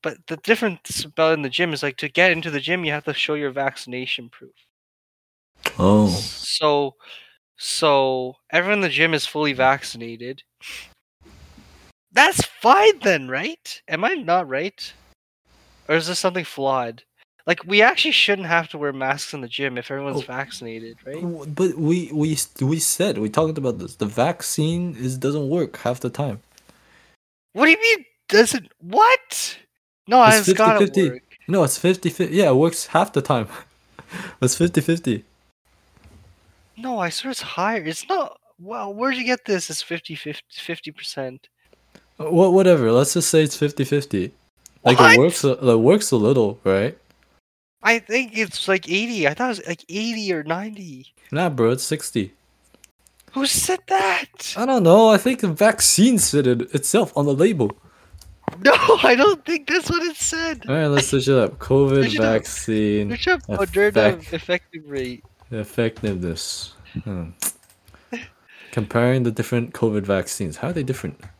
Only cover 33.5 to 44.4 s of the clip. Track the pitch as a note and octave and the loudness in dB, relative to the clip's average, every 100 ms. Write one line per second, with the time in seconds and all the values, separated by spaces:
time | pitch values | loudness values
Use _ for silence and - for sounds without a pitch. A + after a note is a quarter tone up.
33.5 | - - _ _ - - - - - B2+ | -12 -20 _ _ -20 -18 -14 -14 -2 -2
34.5 | - E3+ E3+ C#3+ E3+ D3+ G#2+ - _ _ | 0 0 0 -2 -2 -2 -4 -6 _ _
35.5 | _ _ _ _ _ - - _ _ _ | _ _ _ _ _ -20 -20 _ _ _
36.5 | _ _ - B3 A#3 F3 - C4+ B3 - | _ _ -14 -8 -4 -4 -4 -8 -8 -8
37.5 | - F#3+ A3+ D#3 E3 - F#4+ C#4+ - _ | -4 -2 -2 -6 -8 -4 -4 -4 -8 _
38.5 | _ F3+ A#3 G3+ G3+ B3+ B3+ B3 B3 - | _ -14 -12 -10 -4 -4 -2 -2 -4 -2
39.5 | F#3+ - D#3 - E3+ - D#3 D3+ D3 _ | -4 -4 -10 -8 -8 -8 -12 -12 -12 _
40.5 | - - E3+ - D3+ - - C3 C3 _ | -18 -12 -12 -12 -14 -12 -10 -10 -12 _
41.5 | _ _ _ _ _ _ _ D3+ E3+ F#3+ | _ _ _ _ _ _ _ -2 4 6
42.5 | F#3 F#3 E3 A2+ A#2+ C#3+ F3+ - D#3+ D#3 | 6 6 6 6 4 4 0 2 2 2
43.5 | - D3 C#3+ C3+ D3 C#3 G2+ F#2 _ | 0 -4 -2 -2 -2 -2 -4 -4 _